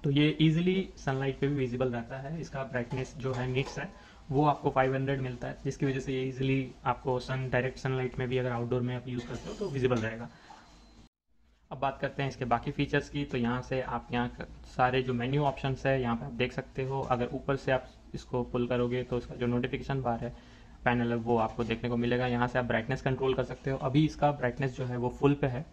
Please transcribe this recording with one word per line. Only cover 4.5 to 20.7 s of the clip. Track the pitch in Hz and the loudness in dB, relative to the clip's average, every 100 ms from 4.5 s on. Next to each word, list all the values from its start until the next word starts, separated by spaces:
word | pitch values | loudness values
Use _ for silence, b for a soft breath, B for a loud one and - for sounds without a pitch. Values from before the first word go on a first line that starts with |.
| 135 147 | 4 2
फ़ाइव | 135 131 | 4 2
हंड्रेड | 135 135 139 | 2 0 0
मिलता | 127 120 135 | -2 -6 -8
है, | - | -6
जिसकी | 139 - 139 | -6 0 0
वजह | 131 | 0
से | 139 | -2
ये | 131 | -2
easily | 131 127 135 135 127 - 131 | -2 -2 0 2 0 -4 -2
आपको | 123 139 123 | -2 0 -2
sun, | - 131 131 | -2 -4 0
direct | 123 131 120 | 0 0 -2
sunlight | 135 131 127 123 | -2 0 -2 -2
में | 127 | 0
भी | 127 | 0
अगर | 123 | 0
outdoor | 120 120 127 | -2 0 0
में | 120 123 | 0 -2
आप | 131 | -4
यूज़ | 123 - | -6 -6
करते | 123 - | -10 -10
हो | 107 | -6
तो | 196 | -4
visible | 139 123 123 | 0 2 2
रहेगा। | 110 113 117 B B B B B - - - _ _ _ _ _ _ | 0 -4 -12 B B B B B -20 -20 -20 _ _ _ _ _ _
अब | 139 | -4
बात | 135 135 | -4 -2
करते | 139 - | -6 -2
हैं | 139 | -4
इसके | - 123 | -2 0
बाकी | 117 143 | 0 0
features | 143 143 143 139 | -2 2 2 0
की। | 143 | -6
तो | 143 131 | -2 0
यहाँ | 120 123 | 0 -2
से | 127 131 | -2 -4
आप | - 120 - | -2 -6 -2
यहाँ | 120 120 | -2 -2
क-, | - - - - | -4 -12 -14 -10
सारे | - 123 131 | 2 4 4
जो | 127 | 0
menu | 120 123 143 | 0 0 2
options | 143 135 139 131 135 | 2 0 -2 0 2
है | 135 | 2
यहाँ | 120 117 | 2 -2
पे | 143 | -4
आप | |
देख | 120 123 | -2 -2
सकते | - - - | -2 -6 -6
हो। | 131 135 | -4 -2
अगर | 127 123 120 | 0 0 0
ऊपर | 135 - 135 | -2 -2 -2
से | - | 2
आप | 131 - - - | 0 0 -20 -12
इसको | - - 127 | -12 -4 -2
pull | 120 127 120 | 0 0 2
करोगे | 123 123 123 | 2 2 0
तो | 123 123 | 0 -4
इसका | - | -4
जो | - 120 | -2 2
notification | 123 127 131 - 135 | 2 0 -4 -2 -2
bar | 123 117 | 0 -2
है, | 117 B B B B | -4 B B B B